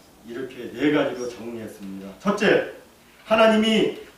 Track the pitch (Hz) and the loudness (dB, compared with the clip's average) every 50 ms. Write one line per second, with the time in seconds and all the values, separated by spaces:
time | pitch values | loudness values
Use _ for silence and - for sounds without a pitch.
0 | - - - - - 113 117 135 131 - - 123 117 - - 113 147 151 147 147 | -20 -20 -20 -20 -18 -14 -12 -10 -10 -10 -12 -12 -14 -12 -6 -2 0 2 2 2
1 | 135 123 123 123 123 120 - 110 110 117 117 117 107 101 - - 98 98 95 98 | 0 -2 -4 -6 -8 -8 -8 -10 -12 -12 -12 -10 -12 -14 -14 -14 -14 -14 -12 -12
2 | 95 98 98 - - 202 196 - 220 180 - - - - - - - - _ _ | -14 -16 -16 -4 -2 -2 0 2 2 4 4 4 2 -2 -8 -18 -20 -20 _ _
3 | _ _ - - - - 214 226 220 220 214 214 220 220 220 202 - - - - | _ _ -20 -20 -2 2 4 6 6 6 6 4 4 4 4 4 2 2 0 -6
4 | - - - | -12 -18 -14